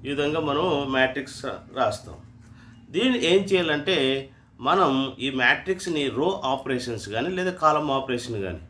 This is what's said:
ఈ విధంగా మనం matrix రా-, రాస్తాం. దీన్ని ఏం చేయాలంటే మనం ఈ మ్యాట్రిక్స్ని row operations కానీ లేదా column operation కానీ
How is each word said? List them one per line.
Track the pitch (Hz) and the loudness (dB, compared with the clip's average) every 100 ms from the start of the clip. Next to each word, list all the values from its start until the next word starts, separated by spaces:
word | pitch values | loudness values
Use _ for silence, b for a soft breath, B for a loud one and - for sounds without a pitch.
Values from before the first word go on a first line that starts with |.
| 123 | -6
ఈ | |
విధంగా | 143 147 156 151 | -2 0 0 0
మనం | 143 180 147 139 131 | 0 2 0 0 4
matrix | 131 139 131 - 135 | 4 2 -8 -10 -10
రా-, | 95 - 135 | -10 -10 0
రాస్తాం. | 120 - - - - - B B B B - 143 | 0 0 -10 -18 -20 -20 B B B B -8 0
దీన్ని | 254 247 160 | 2 2 4
ఏం | 190 190 | 4 4
చేయాలంటే | 190 165 147 147 175 131 135 135 B B - 123 | 0 2 0 0 0 2 0 -4 B B -6 0
మనం | 180 165 135 135 - 135 | 4 4 2 -2 -4 -4
ఈ | 131 | 2
మ్యాట్రిక్స్ని | 123 143 - 185 - 156 139 113 | 4 4 0 -4 -2 -2 -2 0
row | 165 196 131 131 | 0 0 -2 -2
operations | - 127 123 113 101 107 | -2 -4 -2 -6 -4 -4
కానీ | 156 185 | -2 -2
లేదా | 185 180 | -4 2
column | 156 151 151 135 | 2 2 0 -2
operation | 135 120 123 110 95 | -2 -4 -4 -6 -6
కానీ | 82 - | -8 -12